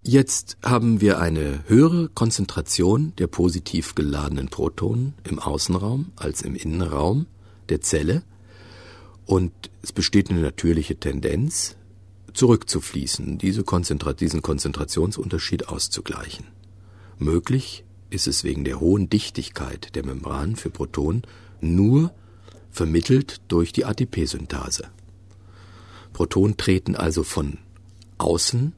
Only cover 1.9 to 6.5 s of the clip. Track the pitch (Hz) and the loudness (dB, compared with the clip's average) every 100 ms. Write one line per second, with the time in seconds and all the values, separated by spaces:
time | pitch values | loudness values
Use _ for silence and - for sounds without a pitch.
1.9 | 175 160 - 117 - 95 - 78 - 90 | 4 0 0 0 0 -2 -4 -2 2 4
2.9 | 113 156 - 87 - 87 87 - 85 - | 4 2 -2 -2 2 2 0 -4 -4 -2
3.9 | - 73 73 73 69 67 - 78 - 101 | -2 -2 -2 -2 -4 -6 -4 -4 -2 -2
4.9 | 117 135 - - 76 76 73 - 92 101 | 0 -2 -6 -8 -4 -2 -2 -2 -2 0
5.9 | 131 165 - 76 76 - | -4 -6 -8 -8 -6 -8